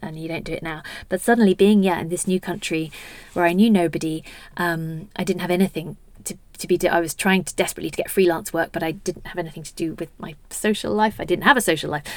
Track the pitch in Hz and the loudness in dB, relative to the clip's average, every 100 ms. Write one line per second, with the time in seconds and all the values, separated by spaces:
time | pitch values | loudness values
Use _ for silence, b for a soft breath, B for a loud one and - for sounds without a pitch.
0 | 160 160 160 165 - 160 160 156 B B | -12 -10 -8 -8 -8 -8 -8 -10 B B
1 | - 185 - 233 202 190 196 214 190 170 | -6 -2 2 6 6 8 6 6 4 2
2 | 165 175 - 185 185 170 - 160 156 B | -2 -4 0 -2 -2 -6 -4 -4 -4 B
3 | B B B 175 175 180 233 196 170 156 | B B B 0 2 6 6 6 4 0
4 | 160 160 B B B - 175 165 160 160 | -2 -4 B B B -4 -2 -2 -4 -8
5 | 190 - 185 180 175 180 190 160 156 - | -10 -4 -4 -2 0 2 2 0 -8 -12
6 | - - - - - - - 175 185 170 | -18 -16 -14 -14 -18 -12 -2 0 2 0
7 | 165 - 196 190 160 - - - 156 - | 0 0 2 2 2 -2 -4 -4 -6 -6
8 | - - 180 160 - 165 - - 160 180 | -2 2 4 2 -2 -4 -2 -4 -4 -4
9 | - 165 - 180 160 160 151 - 165 156 | -8 -8 -8 -8 -8 -10 -14 -8 -6 -6
10 | 160 - 156 151 - - 214 214 214 208 | -12 -12 -14 -14 -14 -4 -2 -2 -2 0
11 | 214 - - 175 180 247 202 160 - 151 | 0 0 -2 2 4 4 2 0 -2 -6
12 | B | B